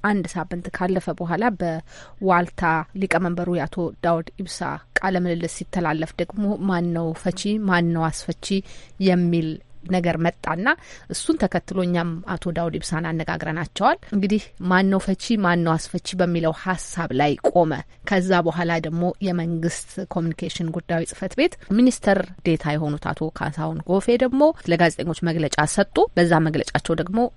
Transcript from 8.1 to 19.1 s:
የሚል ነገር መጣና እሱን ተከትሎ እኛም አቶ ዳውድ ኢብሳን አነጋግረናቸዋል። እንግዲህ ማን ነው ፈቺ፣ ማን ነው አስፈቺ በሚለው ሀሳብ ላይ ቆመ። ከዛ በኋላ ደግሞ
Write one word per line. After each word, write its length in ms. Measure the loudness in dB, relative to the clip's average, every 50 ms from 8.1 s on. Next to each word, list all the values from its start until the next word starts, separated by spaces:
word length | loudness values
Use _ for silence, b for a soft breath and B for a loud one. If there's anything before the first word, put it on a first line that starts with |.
| -2 -4 -6 -8 -8 -8 -4 -2 -2 -2 B B B B B B B 0
የሚል 500 | 2 4 4 4 4 2 2 0 0 -2 -6 -8 -12 -18 -20 -16 -6 -2
ነገር 240 | -2 0 2 0 0
መጣና 500 | 2 0 0 0 -2 -6 -4 -4 0 0 0 0 B B B B B B B
እሱን 280 | -8 -4 0 0 2
ተከትሎ 400 | 2 2 0 0 -2 -4 -2 -2 -2
እኛም 300 | 0 0 0 0 0 -2 -4 -6 -6
አቶ 240 | -8 -8 -4 -4 -4 -4
ዳውድ 220 | -2 -4 -2 -4
ኢብሳን 320 | -6 -4 -4 -4 -4 -2
አነጋግረናቸዋል። 920 | -2 -4 -4 -4 -4 -4 -4 -4 -4 -4 -4 -6 -8 _ 2 2 2 2 2 -4 -4
እንግዲህ 320 | -2 0 2 2 0 0 -2 -6 -14 -6
ማን 260 | 0 2 4 4 4
ነው 140 | 4 2 2
ፈቺ፣ 220 | 0 0 -2 -2 0 -2 0
ማን 240 | 2 2 2 2 2
ነው 120 | 2 2 2
አስፈቺ 340 | 0 -2 -6 -8 -8 -8 -6 0
በሚለው 360 | 0 2 2 2 2 0 0 -2
ሀሳብ 520 | -2 -4 -4 -4 -4 -6 -8 -6 -6 -4 -2
ላይ 220 | 2 2 2 2 2 2 0
ቆመ። 260 | 2 4 4 4 4 2 -4 -6 b b b -4
ከዛ 260 | 0 0 2 4 4 2 4 4
በኋላ 280 | 2 0 0 0 0 0
ደግሞ 260 | -2 -2 -2 -2 0 0 0